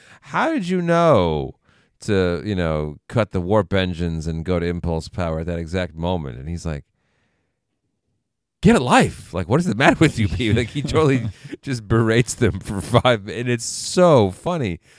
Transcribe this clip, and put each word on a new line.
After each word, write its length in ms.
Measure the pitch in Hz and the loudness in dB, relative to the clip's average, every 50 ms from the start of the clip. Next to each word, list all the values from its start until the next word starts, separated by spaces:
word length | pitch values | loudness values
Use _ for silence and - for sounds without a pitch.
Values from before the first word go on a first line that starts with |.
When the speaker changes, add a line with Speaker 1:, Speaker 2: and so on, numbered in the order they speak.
| _ _ - - | _ _ -20 -20
Speaker 1:
how 280 | _ - 147 175 233 320 | _ -8 -4 -2 -2 -2
did 160 | 320 277 180 170 | -2 -2 -2 -2
you 140 | 185 180 | -2 -2
know 680 | 175 170 170 170 170 165 143 104 90 85 78 73 67 65 - _ _ _ _ _ _ _ _ _ | 0 2 2 4 4 6 6 6 4 2 0 -2 -4 -6 -10 _ _ _ _ _ _ _ _ _
to, 420 | - - 104 95 92 87 87 80 65 | -4 0 0 2 2 2 0 -2 -4
you 120 | 104 101 | -4 -4
know, 420 | 90 87 80 78 76 76 76 73 - _ - | -2 0 0 0 -2 -2 -4 -8 -12 _ -4
cut 260 | - 120 107 - - | -2 -2 -2 0 -2
the 80 | 92 | -4
warp 300 | 87 90 104 107 95 - | -2 0 2 2 2 2
engines 540 | 98 95 92 90 87 78 87 85 82 80 76 | 0 0 0 0 -2 -4 -4 -4 -4 -4 -4
and 200 | 82 80 82 78 | -6 -6 -6 -4
go 120 | 87 90 85 | -2 -2 -2
to 60 | 85 | -2
impulse 440 | 87 87 85 - 85 82 80 76 - | -2 -4 -4 -4 -4 -4 -4 -6 -8
power 320 | - - 90 82 80 80 | -8 -6 -6 -4 -4 -4
at 40 | 82 | -6
that 140 | 85 87 87 | -6 -6 -8
exact 340 | 85 78 87 92 90 82 78 | -8 -6 -6 -6 -6 -6 -6
moment?" 460 | 80 85 87 92 87 76 67 58 62 | -6 -4 -2 -2 -4 -4 -8 -10 -12
And 80 | 67 80 | -10 -10
he's 180 | 85 82 - | -10 -8 -8
like, 200 | 85 76 71 - _ _ _ _ _ _ _ _ _ _ _ _ _ _ _ _ _ _ _ _ _ _ _ _ _ _ _ _ _ _ _ _ _ _ _ | -8 -8 -8 -10 _ _ _ _ _ _ _ _ _ _ _ _ _ _ _ _ _ _ _ _ _ _ _ _ _ _ _ _ _ _ _ _ _ _ _
"Get 160 | - 190 233 190 | 4 4 6 6
a 20 | |
life! 540 | 127 123 196 262 240 190 - - - - - | 4 4 4 4 4 2 0 -6 -14 -10 -8
Like, 160 | 90 87 78 | -6 -2 0
what 100 | 113 160 | 0 0
is 60 | 175 | 0
the 100 | 185 98 | 0 0
matter 220 | 107 139 180 254 - | 2 2 2 4 4
with 180 | 160 143 - 226 | 2 2 2 0
you, 120 | 208 - | -2 -2
Pete?" 260 | - - 123 107 107 | -2 -2 0 0 2
Like, 140 | 120 120 110 | 0 0 -2
he 120 | - 143 | -4 -6
totally 460 | 131 - - 156 160 143 139 127 110 104 - - - | -4 -2 0 2 2 2 2 0 -2 -4 -8 -12 -16
Speaker 2:
<laughs> 180 | - - - | -18 -18 -14
Speaker 1:
just 240 | - 139 131 117 107 | -8 -8 -8 -8 -4
berates 480 | 95 113 113 117 110 113 120 123 - - | 0 0 2 2 4 2 2 2 0 -2
them 260 | - 123 92 - 95 | 0 0 0 0 -2
for 180 | - - 107 98 | -6 -6 -6 -6
five, 480 | 82 95 113 117 - 127 120 107 98 104 | -4 0 0 2 2 2 2 0 -2 -6
and 220 | 80 110 123 123 | -10 -6 -4 -2
it's 160 | 120 117 - | -2 -4 -4
so 680 | - - - - - - 180 180 175 151 127 104 95 | -6 -10 -8 -8 -2 2 4 6 6 8 6 6 4
funny, 480 | 90 - - 160 180 160 - 98 85 - _ _ _ | 2 -4 -6 -6 -4 -4 -4 -4 -6 -8 _ _ _